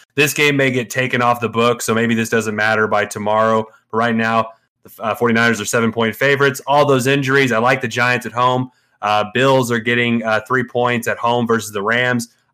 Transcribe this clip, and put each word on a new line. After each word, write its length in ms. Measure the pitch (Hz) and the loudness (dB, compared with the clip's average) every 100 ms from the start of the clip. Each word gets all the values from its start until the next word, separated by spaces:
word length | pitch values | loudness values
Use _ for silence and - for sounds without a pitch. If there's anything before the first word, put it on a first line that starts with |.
| _ | _
This 200 | 139 147 | -2 -2
game 220 | 160 147 | 2 2
may 140 | 139 135 | 2 0
get 200 | 127 113 | 0 -4
taken 320 | 131 127 127 | -4 -2 0
off 180 | 120 120 | 0 0
the 100 | 110 | -2
book, 320 | 113 120 117 | 0 0 0
so 140 | - | -2
maybe 180 | 113 117 | 0 0
this 160 | 113 110 | 0 0
doesn't 260 | 113 107 | -2 -2
matter 320 | 104 110 110 107 | -2 0 0 2
by 180 | 104 | 0
tomorrow. 600 | 104 107 104 107 110 110 110 _ _ | -2 -4 -2 2 2 0 -2 _ _
But 60 | 110 | -2
right 180 | 117 | 0
now, 360 | 113 113 113 110 - _ _ | 0 0 0 -2 -10 _ _
the, 80 | - - | -20 -8
uh, 140 | 107 | -6
forty-niners 440 | - 120 117 117 107 | -2 2 2 2 0
are 60 | |
seven-point 500 | 104 120 113 117 113 | -2 -2 0 0 -4
favorites. 460 | - 135 135 139 135 - | 0 0 2 2 0 0
All 180 | 143 | 2
those 220 | 139 131 131 | 4 2 2
injuries, 440 | 139 131 139 131 | 0 2 2 2
I 60 | 110 | 2
like 240 | 123 135 | 2 0
the 60 | 117 | -2
Giants 400 | 123 123 123 113 | -2 0 0 -4
at 40 | |
home. 380 | 117 127 127 127 _ _ _ | -2 0 0 -4 _ _ _
Uh, 240 | 104 107 101 | -2 0 0
Bills 380 | 123 135 131 120 | 0 2 2 2
are 80 | 117 | -2
getting, 440 | 117 120 120 117 | 0 0 0 0
uh, 180 | 110 107 - | 0 -2 0
three 160 | 127 | -4
points 440 | 120 120 123 120 113 | -2 -2 -2 -2 -4
at 100 | 101 | -2
home 300 | 117 120 117 | 0 0 0
versus 240 | 113 107 | -2 -2
the 100 | 104 | -6
Rams. 480 | 104 120 123 123 117 _ _ | -2 0 0 -2 -6 _ _